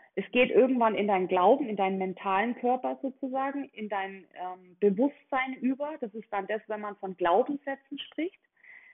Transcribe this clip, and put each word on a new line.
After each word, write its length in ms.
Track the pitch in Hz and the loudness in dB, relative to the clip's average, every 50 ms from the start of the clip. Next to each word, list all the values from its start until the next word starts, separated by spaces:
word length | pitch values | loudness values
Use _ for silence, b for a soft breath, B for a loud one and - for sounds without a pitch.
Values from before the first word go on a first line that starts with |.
| B B B | B B B
Es 140 | - 196 - - | -8 -8 -2 2
geht 180 | 247 247 - | 2 2 4
irgendwann 460 | - 190 254 254 262 247 226 220 208 | 6 6 6 6 4 2 2 2 2
in 120 | - 202 208 | 2 0 2
deinen 200 | 202 185 185 170 | 2 2 2 2
Glauben, 380 | 180 185 180 196 254 277 294 | 2 4 6 6 6 6 4
in 100 | 226 214 | -2 -2
deinen 200 | 190 196 190 190 | -2 0 0 0
mentalen 600 | 190 190 190 180 - - 196 190 190 214 240 240 | -2 -2 -4 -4 -6 -4 -2 0 0 0 -2 -4
Körper 420 | - - 240 254 254 254 262 262 262 | -2 0 0 0 0 0 -4 -6 -4
sozusagen, 680 | - 269 254 - - 262 254 269 269 277 277 285 277 262 _ | -6 -8 -6 -6 -8 -6 -4 -4 -4 -4 -4 -6 -8 -10 _
in 160 | - 214 208 | -10 -8 -6
dein, 380 | 208 196 190 190 196 196 180 _ - | -4 -4 -6 -6 -10 -14 -18 _ -14
ähm, 420 | - 180 180 185 185 185 180 180 _ | -12 -10 -10 -10 -12 -16 -20 -6 _
Bewusstsein 760 | - 208 196 185 254 285 - - _ _ - 254 262 262 262 - - | 2 2 4 4 0 0 0 -4 _ _ -4 -2 -2 -2 -6 -4 -2
über. 340 | 254 269 254 285 294 311 302 - | -2 -2 -2 -4 -6 -6 -8 -10
Das 100 | 214 190 | -10 -10
ist 180 | 226 202 - | -12 -12 -6
dann 160 | - 202 190 | -6 -6 -4
das, 140 | 185 208 220 - | -4 -6 -6 -6
wenn 160 | - 214 214 208 | -6 -8 -8 -8
man 140 | 208 202 | -10 -10
von 200 | - - 190 185 | -8 -10 -10 -4
Glaubenssätzen 840 | - 180 170 170 202 254 - 285 277 - 277 269 269 _ _ 294 277 | 0 2 4 6 4 4 2 -2 -6 -6 -8 -8 -8 _ _ -14 -14
spricht. 400 | - - - - 311 370 - _ _ _ B B B B B B B B | -14 -12 -6 -6 -6 -6 -6 _ _ _ B B B B B B B B